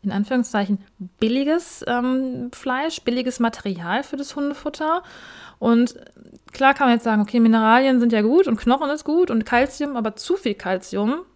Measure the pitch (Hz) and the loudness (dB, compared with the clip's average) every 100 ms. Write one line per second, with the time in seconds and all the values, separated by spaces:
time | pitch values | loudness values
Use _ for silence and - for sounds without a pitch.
0 | 202 196 208 254 233 214 202 196 - _ | -4 -4 -2 -2 0 -2 -2 -4 -4 _
1 | 185 _ 220 254 277 330 339 - - 240 | -18 _ -2 0 0 -2 -4 -10 -4 -2
2 | 247 262 262 247 247 - 262 254 320 320 | 0 -2 -4 -6 -10 -8 -4 -2 -4 -4
3 | - 240 247 247 233 226 208 175 170 214 | -4 -2 -4 -2 -2 -2 -8 -8 -4 -4
4 | 285 277 285 - 285 285 302 302 311 339 | -4 -8 -8 -6 -6 -4 -10 -6 -2 -2
5 | - - - - - _ 233 233 247 - | -4 -20 -20 -20 -20 _ 2 2 2 -4
6 | - - - - - - 269 277 269 233 | -20 -20 -20 -20 -20 2 2 4 2 2
7 | 233 214 208 240 226 226 220 240 269 254 | 2 0 2 4 4 4 6 4 4 4
8 | 233 220 214 311 370 220 233 269 294 302 | 2 2 4 4 4 0 0 0 0 -4
9 | - 320 359 226 214 240 269 - 294 254 | 0 0 2 0 0 0 0 -2 -6 -4
10 | 214 214 - 381 - 202 180 190 - 190 | -6 -6 -4 -2 -2 -4 -4 -4 -4 -4
11 | 214 302 381 | -2 -2 -8